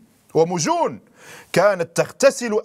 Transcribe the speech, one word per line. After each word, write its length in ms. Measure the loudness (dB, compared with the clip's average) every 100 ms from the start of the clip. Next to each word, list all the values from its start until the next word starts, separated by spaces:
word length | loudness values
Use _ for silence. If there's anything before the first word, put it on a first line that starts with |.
| _ _ _
ومجون 680 | 0 0 0 -2 -2 -2 -6 -16 _ -20 -20 -4
كانت 440 | 2 2 2 -4 -4
تغتسل 640 | -6 0 0 2 -4 -2